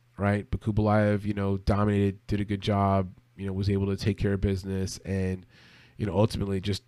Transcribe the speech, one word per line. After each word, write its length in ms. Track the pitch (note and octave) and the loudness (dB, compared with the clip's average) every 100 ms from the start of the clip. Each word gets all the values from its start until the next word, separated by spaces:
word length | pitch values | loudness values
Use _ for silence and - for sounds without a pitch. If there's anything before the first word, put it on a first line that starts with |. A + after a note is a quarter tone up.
| _ - | _ -2
right? 300 | G2+ G2+ - | 0 0 -2
But 120 | - | -6
Kubalaev, 640 | - G#2 G#2+ G#2+ G#2 G#2 | -2 0 4 4 4 2
you 100 | G#2 | -2
know, 220 | G2+ G2 G2 | -2 -2 -2
dominated, 680 | - G2+ G#2 G2+ G2+ G2 - | 0 2 2 4 2 0 -4
did 120 | G#2 | -4
a 40 | |
good 160 | G#2 G2+ | -2 -4
job, 500 | A2 G2+ G2 G2 F#2 - _ - | 0 2 4 2 0 -8 _ -10
you 100 | G2 | -6
know, 60 | |
was 160 | F#2+ G2+ | -2 0
able 180 | G2 G2 | 2 0
to 100 | G2 | 0
take 220 | - G2 | -2 0
care 160 | G2+ | 0
of 60 | G2 | 0
business 600 | G2+ F#2+ F#2+ F#2+ F#2+ - | 0 -2 -2 -4 -4 -6
and, 400 | - G2 F#2 F#2 - - - - - - | -4 -2 -2 -4 -10 -20 -20 -20 -18 -8
you 100 | G2+ | -2
know, 100 | F2 | 2
ultimately 440 | A2 - G2 G2 | 2 0 -4 -4
just, 240 | G2+ F#2+ | -2 -6